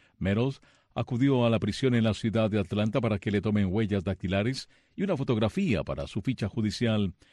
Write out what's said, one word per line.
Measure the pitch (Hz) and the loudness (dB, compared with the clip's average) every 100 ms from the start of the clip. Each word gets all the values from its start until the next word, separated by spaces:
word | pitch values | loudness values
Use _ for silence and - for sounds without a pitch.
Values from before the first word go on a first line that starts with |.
| _ - | _ -6
Meadows | 92 101 131 - _ _ _ | -2 0 0 -4 _ _ _
acudió | - 117 120 139 131 117 | -8 -4 0 2 4 4
a | |
la | 113 | 2
prisión | 104 - 131 | 0 0 2
en | 120 | 4
la | 110 | 2
ciudad | 101 117 110 110 | 0 0 0 2
de | 104 | 0
Atlanta | 95 101 107 120 | 0 0 0 0
para | 110 101 | 0 -2
que | 110 | 0
le | 101 | 0
tomen | 107 104 95 | 2 2 2
huellas | 101 107 101 | 0 0 0
dactilares | 90 92 92 98 110 131 - _ _ | -2 -4 -2 0 0 -4 -10 _ _
y | - | -6
una | 196 147 | -2 -2
fotografía | 135 110 107 - 190 90 | 0 2 0 0 0 0
para | 67 67 65 | -2 -6 -6
su | 107 | -6
ficha | 135 123 101 | -4 -2 -4
judicial, | - 107 - 117 107 98 - _ | -2 -2 0 0 2 0 -4 _